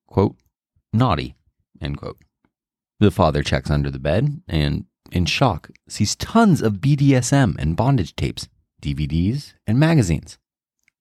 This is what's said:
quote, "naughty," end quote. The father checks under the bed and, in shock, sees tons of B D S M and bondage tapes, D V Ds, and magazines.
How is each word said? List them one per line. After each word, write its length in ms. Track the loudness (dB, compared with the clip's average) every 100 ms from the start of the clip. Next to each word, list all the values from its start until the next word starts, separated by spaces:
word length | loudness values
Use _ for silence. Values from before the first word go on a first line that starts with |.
| _
quote, 300 | -2 -2 -2 _ _ _ _ _
"naughty," 420 | 0 0 0 -6 -12 _ _ _ _
end 160 | -10 -8
quote. 200 | -12 -16 _ _ _ _ _ _ _ 0
The 120 | 2
father 320 | 4 2 2
checks 280 | -2 -4 -2
under 200 | -2 -2
the 80 | -4
bed 420 | -2 0 -2 -4 -6
and, 380 | -2 -2 -2 -8 _ _
in 140 | -2 -2
shock, 420 | 0 0 -2 -10 _ _
sees 300 | -4 -4 -4
tons 460 | -2 2 4 4
of 180 | 0 -2
B 160 | 0 2
D 180 | 4
S 160 | 2 2
M 260 | 2 2 0
and 180 | -2 0
bondage 400 | 0 0 -2 -4
tapes, 320 | -6 -6 -14 _ _ _
D 140 | -6
V 120 | -4 -2
Ds, 460 | -2 -2 -2 -8 _ -2
and 120 | 2
magazines. 600 | 4 2 2 0 -4 -20 _ _ _ _ _ _